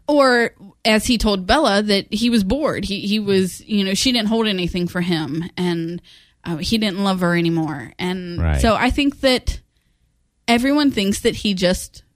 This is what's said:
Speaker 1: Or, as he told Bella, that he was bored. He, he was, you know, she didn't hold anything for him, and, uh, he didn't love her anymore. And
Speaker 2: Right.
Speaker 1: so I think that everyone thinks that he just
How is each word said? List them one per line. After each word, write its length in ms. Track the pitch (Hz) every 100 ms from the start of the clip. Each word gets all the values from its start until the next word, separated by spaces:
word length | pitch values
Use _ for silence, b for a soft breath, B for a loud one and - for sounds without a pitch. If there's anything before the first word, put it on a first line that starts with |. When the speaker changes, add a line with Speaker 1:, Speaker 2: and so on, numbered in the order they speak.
| -
Speaker 1:
Or, 440 | 294 262 240 233 - 190 - -
as 220 | 214 214
he 100 | 233
told 300 | 220 196 180
Bella, 340 | 262 285 202
that 320 | 208 196 -
he 160 | 208 240
was 140 | 233
bored. 420 | 190 262 285 - 196
He, 160 | 196
he 160 | 202 214
was, 400 | 202 190 185 - -
you 160 | 208
know, 120 | 190 196
she 160 | 262
didn't 160 | 240 208
hold 180 | 226 220
anything 400 | 190 175 180 175
for 140 | 185
him, 480 | 175 165 156 160 170 -
and, 420 | 180 170 165 175 - b b b
uh, 140 | 175 160
he 200 | 180 226
didn't 260 | 214 185
love 180 | 202 185
her 140 | 180 170
anymore. 560 | 170 165 156 143 113 -
And 420 | 180 185 180 170
Speaker 2:
Right. 220 | 82 73
Speaker 1:
so 140 | 233 202
I 160 | 247
think 300 | 262 277 -
that 380 | 269 254 - - - _ _ _ _ _ _ _ -
everyone 440 | 233 262 294 285
thinks 300 | 240 196 202
that 140 | 233 208
he 180 | 214 190
just 480 | 175 190 - - _